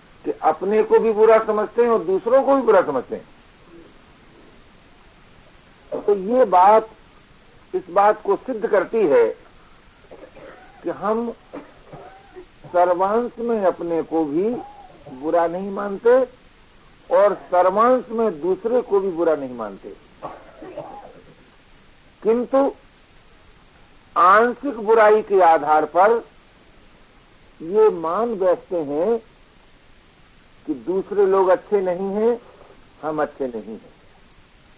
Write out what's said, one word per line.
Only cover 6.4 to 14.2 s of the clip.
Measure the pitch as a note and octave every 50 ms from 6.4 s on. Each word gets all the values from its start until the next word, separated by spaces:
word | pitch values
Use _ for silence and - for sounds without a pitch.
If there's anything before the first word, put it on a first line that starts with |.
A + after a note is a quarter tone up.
| B3+
बात | G3 F#3 F3+ F#3 G#3 A3 A3 A3 - - - - _ _ - _ _ - _ _ - - - _ - -
इस | F#3 - F3
बात | F3 G3 G3+ G#3+ G#3 G#3
को | - G3 G3
सिद्ध | - - B3+ B3+ G#3+ G#3+
करती | - G#3+ - E3+ - - - G3+
है | D3+ C3+ B2 - - - - - - - - - - - - _ - _ _ - - - - - - - - - - - - - - - - -
कि | -
हम | D#3 - F3+ G#3 A3 A#3 A#3+ A#3 - - _ - - D4 - - - - - - - - - - - - - - - - - - - - -
सर्वांश | C#3+ - F3 F3+ F3+ F3+ E3+ F#3 G3 G#3+ A#3 B3 A3+ - A#3
में | A#3 A#3 A#3 G#3+ F#3+
अपने | F3 E3+ - E3+ E3+ E3 D#3+
को | C#3 - D3 E3